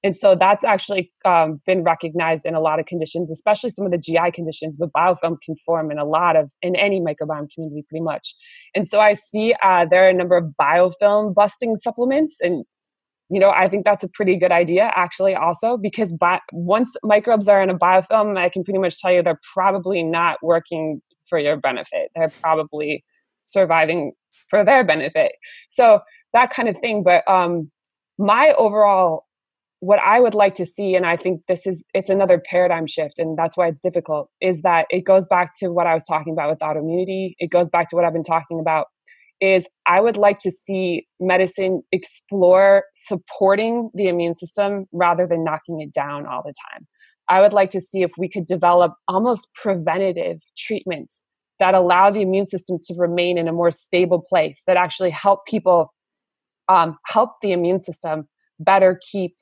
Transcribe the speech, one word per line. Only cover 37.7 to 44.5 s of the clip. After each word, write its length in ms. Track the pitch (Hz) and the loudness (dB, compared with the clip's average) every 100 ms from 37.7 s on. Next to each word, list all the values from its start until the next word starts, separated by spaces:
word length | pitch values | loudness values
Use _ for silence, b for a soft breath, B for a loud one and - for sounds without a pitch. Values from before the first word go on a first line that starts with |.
| 170 170 | -2 -2
to 60 | 170 | 0
what 80 | |
I've 100 | 170 | 0
been 80 | 165 | -2
talking 360 | 160 165 156 165 | -4 -4 -4 -6
about, 280 | 160 156 151 _ b b b _ | -2 -2 -4 _ b b b _
is 280 | 190 190 180 _ - | 2 2 0 _ 2
I 140 | 175 | 2
would 160 | 226 202 | 2 2
like 220 | 208 202 | 2 2
to 100 | 190 | -6
see 560 | - - 190 185 170 - _ | -8 -10 -6 -4 -6 -10 _
medicine 600 | 185 185 185 190 190 185 - | 0 0 0 -2 -4 -4 -4
explore 920 | 190 - - _ 202 180 185 196 196 196 | -6 -6 -20 _ 0 4 6 6 4 0
supporting 960 | - - 190 _ - 190 202 226 233 226 | -20 -10 -10 _ -2 0 2 0 -4 -6
the 140 | 170 196 | -4 -2
immune 260 | 175 170 | 0 -4
system 520 | 170 170 | -6 -10